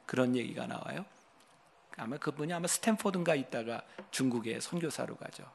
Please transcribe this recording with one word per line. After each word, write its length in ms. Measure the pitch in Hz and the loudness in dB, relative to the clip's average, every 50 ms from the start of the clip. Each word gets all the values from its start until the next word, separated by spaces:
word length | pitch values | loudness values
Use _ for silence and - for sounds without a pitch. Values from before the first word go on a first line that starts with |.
| - | -10
그런 300 | - - 127 127 123 127 | -2 2 4 4 6 4
얘기가 300 | 123 117 - - - 123 | 2 2 -2 -4 -6 -6
나와요. 380 | 127 - - - - 127 147 196 - - - - - - - - - - - - - - - - - - | -6 -6 -6 -6 -6 -6 -6 -8 -10 -14 -20 -20 -20 -20 -20 -20 -20 -20 -20 -20 -20 -20 -20 -20 -18 -12
아마 200 | - 143 110 131 | -8 -6 -6 -6
그분이 360 | 147 - 156 143 143 147 156 175 | -4 -2 -4 -2 -2 -2 -2 -2
아마 140 | 170 170 | 0 0
스탠포드인가 680 | 170 - - - 233 220 208 - 202 185 185 170 165 160 | 0 0 2 4 4 4 4 4 2 2 2 4 4 4
있다가 480 | 143 131 - - 123 113 113 117 117 - - - - - - | 4 2 0 -2 -4 -2 -2 -4 -6 -6 -10 -14 -16 -12 -6
중국에 500 | - - 135 131 120 120 110 113 110 - | 0 2 2 4 4 2 0 -2 -4 -4
선교사로 560 | - - - 175 165 156 - - 127 - - | -4 -4 -4 -2 -2 -2 -2 -2 -4 -4 -4
가죠. 280 | - - - - - - 135 - | -8 -10 -12 -12 -12 -16 -16 -16